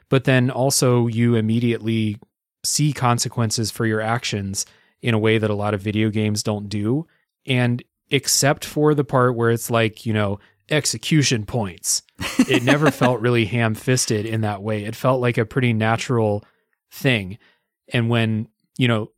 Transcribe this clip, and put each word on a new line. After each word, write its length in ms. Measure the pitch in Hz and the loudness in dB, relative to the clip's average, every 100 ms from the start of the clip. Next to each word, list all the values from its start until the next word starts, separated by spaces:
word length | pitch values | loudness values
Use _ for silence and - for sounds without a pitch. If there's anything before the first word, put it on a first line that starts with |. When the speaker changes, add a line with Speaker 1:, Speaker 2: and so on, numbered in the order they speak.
| _ | _
Speaker 1:
but 160 | 135 | 0
then 240 | 139 127 123 | 2 2 2
also 600 | 120 139 - 131 123 120 | 0 0 2 2 2 2
you 260 | 113 120 | 2 2
immediately 840 | 117 110 117 117 110 110 113 107 104 - _ _ _ | 2 2 2 0 0 -2 -2 -2 -4 -12 _ _ _
see 280 | - - 147 | -4 0 0
consequences 800 | 135 123 117 113 - 113 - 107 | 0 0 0 0 -2 -2 -2 -4
for 120 | - | -2
your 160 | 113 110 | -2 -2
actions 640 | 110 117 - 104 98 98 - _ _ _ | -2 -2 -4 -6 -4 -6 -8 _ _ _
in 120 | 123 | -2
a 40 | 110 | 2
way 200 | 110 110 | 2 2
that 100 | 107 | 0
a 40 | |
lot 180 | 104 104 | -2 -2
of 80 | 104 | -2
video 300 | 101 104 110 | -2 0 0
games 320 | 107 107 104 | 0 0 -2
don't 260 | - 104 104 | -4 -6 -6
do. 380 | 104 104 139 165 _ _ _ - | -4 -2 -2 -6 _ _ _ -2
And 360 | 127 123 120 - _ _ | 0 0 -2 -6 _ _
except 560 | 139 - - 135 151 - | -2 0 0 2 0 -4
for 280 | 151 151 | 0 2
the 100 | 151 | 2
part 300 | 135 131 123 | 2 2 2
where 160 | 117 117 | 2 0
it's 200 | 117 - | 0 0
like, 340 | 117 113 - | 0 0 -2
you 80 | 117 | -2
know, 260 | 107 104 101 _ _ - | 0 0 -4 _ _ -4
execution 800 | 151 - 117 - 160 127 120 101 | -2 -2 -4 0 2 2 0 -2
points, 560 | 127 101 82 - - - - - - | -6 -6 -6 -6 -6 -6 -10 -4 0
it 220 | - 127 | 2 2
never 280 | 120 147 151 | 2 2 2
Speaker 2:
<laughs> 20 | |
Speaker 1:
felt 280 | - 127 123 | 2 0 2
really 260 | 120 120 104 | 2 2 2
ham-fisted 800 | 120 117 110 - 127 - 110 110 | 0 0 0 0 0 0 -2 -2
in 160 | 110 | -2
that 200 | 107 101 | -2 -4
way. 220 | 104 107 | -4 -6
It 100 | 104 | -6
felt 260 | 113 131 131 | -2 0 2
like 160 | 123 123 | 0 0
a 80 | 110 | -2
pretty 260 | 139 123 | 0 0
natural 720 | 110 110 113 - 120 107 104 - _ _ _ _ | 2 2 0 0 0 2 0 -6 _ _ _ _
thing. 460 | - 139 117 92 101 _ _ _ _ _ | -4 0 0 -2 -12 _ _ _ _ _
And 160 | 123 113 | -2 0
when, 380 | 117 113 110 113 _ _ - | 2 2 -2 -4 _ _ -2
you 120 | 123 | 0
know, 220 | 110 110 | 0 -2